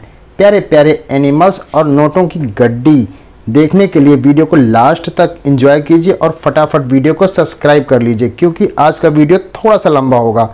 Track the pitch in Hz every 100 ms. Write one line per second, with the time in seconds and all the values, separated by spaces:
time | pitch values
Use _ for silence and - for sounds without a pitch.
0 | - - - - 202 202 - 151 147 151
1 | - 139 143 147 185 185 - 147 151 143
2 | 151 185 175 170 131 101 120 120 135 147
3 | 107 - - - - 131 156 185 196 165
4 | 143 139 139 147 160 165 117 113 131 165
5 | - - 170 - 143 139 139 147 147 165
6 | 170 - 165 160 151 143 151 131 127 135
7 | 139 160 190 185 156 - 147 147 131 127
8 | 117 110 120 - 175 165 202 - 147 156
9 | 165 151 147 185 190 - 220 202 175 143
10 | 131 123 117 110 110